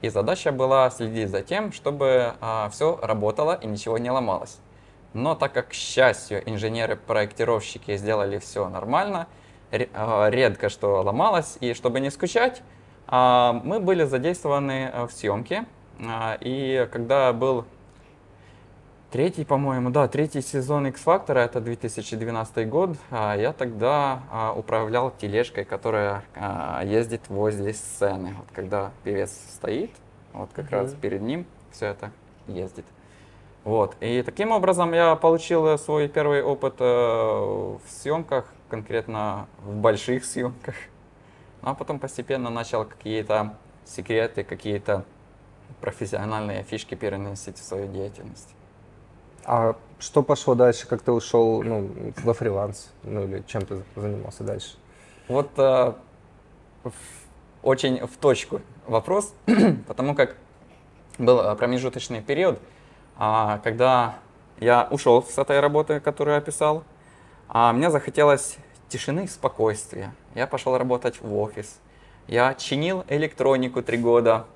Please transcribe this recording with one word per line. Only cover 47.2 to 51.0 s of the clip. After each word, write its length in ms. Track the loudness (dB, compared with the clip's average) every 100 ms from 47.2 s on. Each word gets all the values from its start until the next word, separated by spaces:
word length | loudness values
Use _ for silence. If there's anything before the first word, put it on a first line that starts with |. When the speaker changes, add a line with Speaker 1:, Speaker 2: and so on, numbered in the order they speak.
| -8 -10 -14 -16
Speaker 1:
в 40 |
свою 240 | -10 -8 -8
деятельность. 680 | -8 -10 -10 -18 -20 -20 -20 -20 _ -20 -20 -20 -20 -20 -18 -2
Speaker 2:
А 300 | 0 2 -2 -8 -16
что 240 | 0 0
пошло 320 | 2 0 2 6
дальше, 320 | 6 4 -2
как 140 | -4